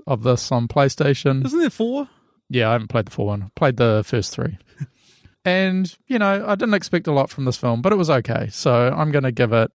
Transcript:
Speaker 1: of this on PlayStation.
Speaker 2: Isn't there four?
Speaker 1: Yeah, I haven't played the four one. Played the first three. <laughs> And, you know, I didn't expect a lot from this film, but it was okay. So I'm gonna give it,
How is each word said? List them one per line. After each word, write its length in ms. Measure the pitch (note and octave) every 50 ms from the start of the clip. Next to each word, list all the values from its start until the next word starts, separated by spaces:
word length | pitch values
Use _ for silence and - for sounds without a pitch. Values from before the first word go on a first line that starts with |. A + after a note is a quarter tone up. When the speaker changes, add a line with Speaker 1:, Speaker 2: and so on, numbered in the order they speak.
| _
Speaker 1:
of 160 | - C3 A2 A2+
this 260 | C3 B2 - - -
on 160 | C3 A#2+ A#2+ A2+
PlayStation. 760 | - D3 C#3 C3+ - - D3+ C#3+ C3+ - - C#3+ C3+ C3+ -
Speaker 2:
Isn't 140 | C4 D4 F4
there 100 | E4 A3+
four? 380 | - - A3 A#3 C4 C#4+ C#4 - _ _ _ _ _ _ _ -
Speaker 1:
Yeah, 200 | - B2 A2 A2
I 40 | A#2
haven't 140 | A#2 G#2+
played 180 | - - A#2 G2
the 40 | -
four 160 | - - G#2+
one. 240 | G#2 G#2 G2+ F#2+ - -
Played 200 | - D#3+ C#3 B2
the 260 | A#2+ A#2+ A2+ G#2+ G#2+ G#2
first 260 | - C3 A2+ F#2+ -
three. 260 | - - B2 - F#2+ - _ _ _ -
<laughs> 80 | C#3+ - _ _ _ _ _ _ - _ _ _ -
And, 480 | F3+ F3+ F#3+ F#3+ F#3+ F#3 F#3 F#3 E3+ - _ _
you 100 | - B3+
know, 260 | A3+ G#3 G3 G3 G3+ -
I 80 | G3+ G#3
didn't 180 | G3 A#3+ A3 G#3
expect 320 | F#3 - - F#3 E3+ -
a 60 | E3
lot 180 | D3 C#3 C3+ -
from 160 | - C#3+ C3+
this 100 | B2+ A#2+
film, 280 | - - B2 A#2 A#2 B2+
but 100 | G3 G#3+
it 40 |
was 120 | F#3+ E3+ D#3
okay. 380 | C#3+ B2 A2 - A2+ - A2+ G#2+
So 200 | - - - D3 A#2+ A#2 B2 B2+ D3
I'm 140 | D#3 D3+ D3+
gonna 200 | C#3+ C#3+ C3+ C3
give 220 | A2+ - B2 G#2+ A#2
it, 180 | A2+ A2+ -